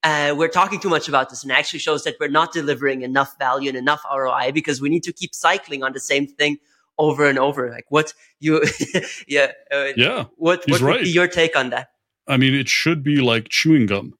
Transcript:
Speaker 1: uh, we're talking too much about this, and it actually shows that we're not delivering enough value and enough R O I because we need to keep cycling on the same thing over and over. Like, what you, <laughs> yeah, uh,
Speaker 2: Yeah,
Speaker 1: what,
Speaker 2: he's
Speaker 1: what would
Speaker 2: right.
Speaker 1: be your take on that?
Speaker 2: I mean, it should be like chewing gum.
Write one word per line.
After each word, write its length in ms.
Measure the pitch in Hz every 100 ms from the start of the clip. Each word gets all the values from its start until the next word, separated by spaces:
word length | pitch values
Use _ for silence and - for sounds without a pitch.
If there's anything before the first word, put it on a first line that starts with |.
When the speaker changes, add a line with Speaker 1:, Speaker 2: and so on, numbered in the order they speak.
Speaker 1:
uh, 300 | 160 151 147 147
we're 100 | 165
talking 300 | 170 190 196
too 120 | 196
much 180 | 160 -
about 220 | 139 131
this, 120 | 127
and 80 | 139
it 40 |
actually 260 | 131 147 156
shows 240 | 160 147
that 100 | 160 156
we're 80 | 147
not 240 | 151 170
delivering 500 | 170 143 135 139 131
enough 340 | 127 135 135 -
value 300 | 131 135 139
and 80 | 131
enough 240 | 131 147 -
R 200 | 139 131
O 20 |
I 220 | 131 131
because 280 | 147 156 135
we 80 | 143
need 140 | 165
to 80 | 170
keep 220 | - 175
cycling 480 | - 170 190 - 143
on 120 | 131
the 60 | 135
same 280 | - 143 139
thing 300 | - 147 147 _ _ _ -
over 260 | 156 143 147
and 140 | 135
over. 300 | 139 143 123
Like, 160 | 117 -
what 240 | 151 156 - _ _
you, 240 | 151 156 151 - 139
<laughs> 320 | 185 - - -
yeah, 240 | 143 135 - _
uh, 120 | 139 139 123
Speaker 2:
Yeah, 300 | 127 254 - _
Speaker 1:
what, 280 | 165 180 151
Speaker 2:
he's 80 |
Speaker 1:
what 80 | 147
would 40 | 131 156
Speaker 2:
right. 60 |
Speaker 1:
be 60 | 180
your 160 | 170 175
take 280 | 175 165 156
on 140 | 127
that? 180 | 120 127 _ _ _ -
Speaker 2:
I 80 | 135
mean, 180 | 135
it 140 | 135 127
should 340 | - 156 165
be 180 | 139 147
like 280 | 123 113 110
chewing 380 | - 160 156 107
gum. 280 | 101 127 -